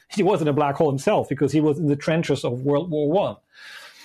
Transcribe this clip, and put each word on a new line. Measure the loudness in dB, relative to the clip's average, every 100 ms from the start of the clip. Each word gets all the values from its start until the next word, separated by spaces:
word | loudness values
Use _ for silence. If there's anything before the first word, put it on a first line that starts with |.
| _
he | 0
wasn't | 2 2 2
a |
black | 2 0 2
hole | 0
himself | 2 2 0 0
because | -2 0
he | 2
was | 2 0
in | 0
the | 0
trenches | 0 -2 0 -2 -2
of | -4
World | 0 0 0
War | -2 0
One. | 0 -2 -6 _ -20 -20 -20 -20 -20